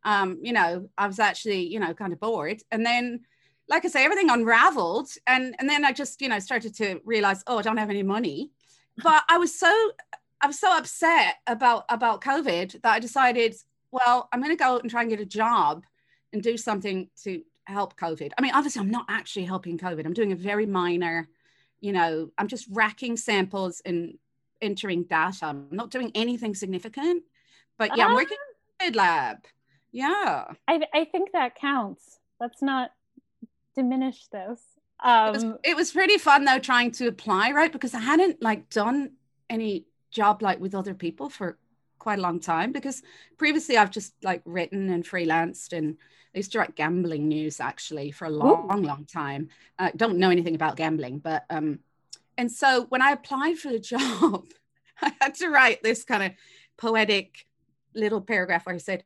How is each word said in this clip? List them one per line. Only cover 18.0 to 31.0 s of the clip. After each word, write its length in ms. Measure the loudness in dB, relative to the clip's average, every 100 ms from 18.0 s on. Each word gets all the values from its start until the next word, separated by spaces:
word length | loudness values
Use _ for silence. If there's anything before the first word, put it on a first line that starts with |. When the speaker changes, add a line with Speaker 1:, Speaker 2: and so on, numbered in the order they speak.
| -6 -6 -6 -2
Speaker 1:
I 40 |
mean, 100 | 0
obviously, 280 | 0 0 -4
I'm 100 | -4
not 140 | -4 -4
actually 380 | -8 -6 -8 -6
helping 320 | -6 -6 -8
covid. 280 | -6 -6 -6
I'm 60 |
doing 220 | -2 -2
a 20 | -2
very 300 | -2 -2 0
minor, 640 | 0 0 0 -2 -4 -6 _ _ _ _ _
you 140 | -4
know, 360 | 0 0 0 -6 -4
I'm 120 | -6
just 180 | -6 -8
racking 440 | 0 0 0 -6 -6
samples 680 | 0 0 0 -2 -6 -6 -6
and 320 | -6 -6 -14 _ _ _ _
entering 420 | -6 -6 -4 -4
data. 420 | 0 0 0 -2 -8
I'm 220 | -8 -10
not 200 | -10 -8
doing 200 | -6 -6
anything 420 | -2 -2 -2 -6 -6
significant. 680 | -6 -6 -8 -4 -2 -2 -4 _ _ _ _ _
But 180 | -2 4
yeah, 120 | 6
I'm 40 |
Speaker 2:
Ah. 40 | 6
Speaker 1:
working 220 | 2 -4 -12 -20 _ _
in 60 | -2
a 40 |
covid 40 | 2
lab. 400 | 4 4 -2 -6 _ _ _ _ _ -4
Yeah. 500 | -2 0 0 -2 -6 -10 0
Speaker 2:
I, 140 | 0 2
I 140 | -2